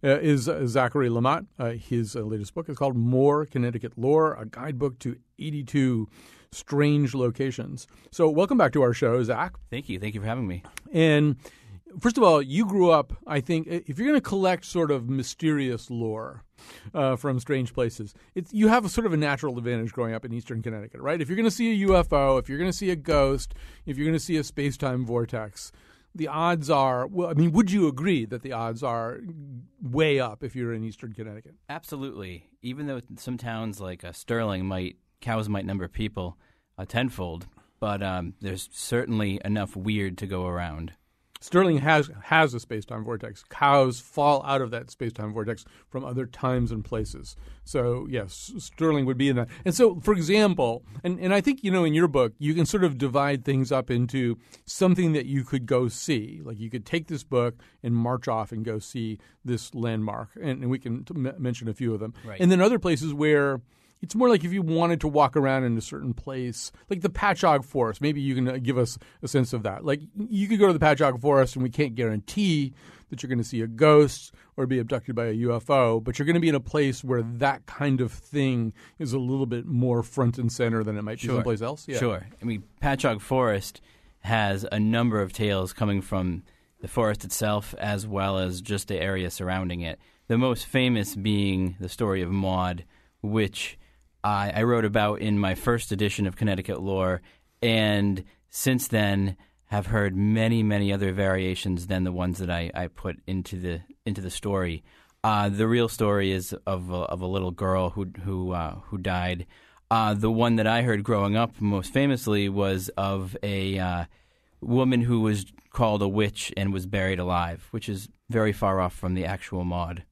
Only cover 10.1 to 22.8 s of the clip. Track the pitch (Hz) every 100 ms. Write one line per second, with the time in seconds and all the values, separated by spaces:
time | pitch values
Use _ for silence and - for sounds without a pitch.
10.1 | 107 104 120 110 87 - - - 175 160
11.1 | 151 151 123 - - - 98 - 185 240
12.1 | 226 208 156 135 151 226 196 180 160 143
13.1 | - - 147 131 165 160 170 - 139 247
14.1 | 294 - 196 185 180 - 175 160 139 117
15.1 | 135 123 - 160 151 135 117 - 120 113
16.1 | 110 120 123 - _ - - 107 156 135
17.1 | 127 143 127 120 139 123 - 120 - 107
18.1 | - _ - 170 214 214 233 208 - 226
19.1 | 160 147 135 151 120 117 120 113 - 117
20.1 | 113 120 117 117 113 117 110 107 123 131
21.1 | 170 139 190 226 180 233 214 196 190 170
22.1 | 147 139 131 123 139 180 180